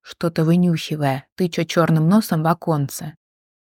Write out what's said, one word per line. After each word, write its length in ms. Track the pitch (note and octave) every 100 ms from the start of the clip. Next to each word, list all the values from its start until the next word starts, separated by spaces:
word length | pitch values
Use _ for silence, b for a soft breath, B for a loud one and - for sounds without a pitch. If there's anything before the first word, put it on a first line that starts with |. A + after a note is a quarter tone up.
что-то 440 | - - E3+ E3
вынюхивая, 800 | D#3+ F3 F3+ D#3+ - D3+ C#3+ C3 - -
тыча 280 | F#3 E3
черным 440 | E3 - D#3+ D#3+ D#3+
носом 340 | G#3 G#3+ E3
в 40 | D#3+
оконце. 680 | F3 - D3+ C#3 - D3+ - _ _ _ _